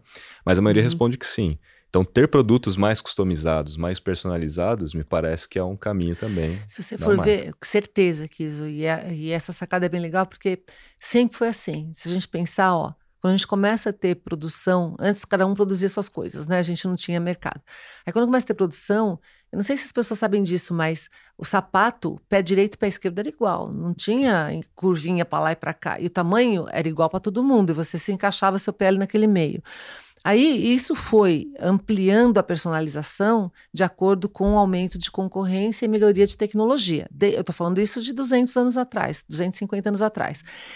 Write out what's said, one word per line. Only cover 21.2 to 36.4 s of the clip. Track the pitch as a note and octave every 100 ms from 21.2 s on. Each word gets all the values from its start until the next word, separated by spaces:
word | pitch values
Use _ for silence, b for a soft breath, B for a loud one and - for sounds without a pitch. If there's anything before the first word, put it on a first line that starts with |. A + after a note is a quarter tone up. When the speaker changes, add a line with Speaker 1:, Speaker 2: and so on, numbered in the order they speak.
| b -
Speaker 3:
o |
sapato, | - G3 - F#3+ A3+ - E3+ - _
pé | G3
direito | F3 F#3+ G3+ -
e |
pé | G3+
esquerdo | - F#3 F3
era | B3+
igual. | - G#3 F3 -
Não | D3 E3+ F3
tinha | - A#3+ C4 F#3 D3 D#3+ - -
curvinha | F#3 E3 D#3+ F3+ E3+
pra | D3+
lá | D#3
e | E3
pra | -
cá. | - E3 -
E | F3
o |
tamanho | F3+ E3+ A3 B3 F#3+ -
era | - D#3+
igual | D#3+ D#3+
pra | F#3
todo | G#3+ G3+
mundo, | C4+ A#3+ F3+
e |
você | D#3 D#3+ E3
se | -
encaixava | F#3+ G3+ - F#3+ G3
seu | -
pé | - F#3+
ali | G3
naquele | G3 G#3+ G#3+
meio. | F#3 D3+ E3 B B B B B B
Aí, | F#3 G#3+ D#4 A#3 A#3
isso | B3 - D4
foi | - G#3+ G3 D#3 - -
ampliando | F3 F#3+ - G#3 F#3+ G#3 A#3+ G3+
a |
personalização | - E3 E3+ D#3+ D#3 D3 D3 - G#3 A3+ F3+ b b
de | D#3+ F#3
acordo | - F#3+ F#3+ G3+
com | - G3+
o | G#3
aumento | G3 F3+ F#3 F3
de | -
concorrência | - F#3+ F#3+ F#3+ F#3+ G#3+ G#3+ A3+
e |
melhoria | G#3+ G#3 F#3+ G3+
de |
tecnologia. | -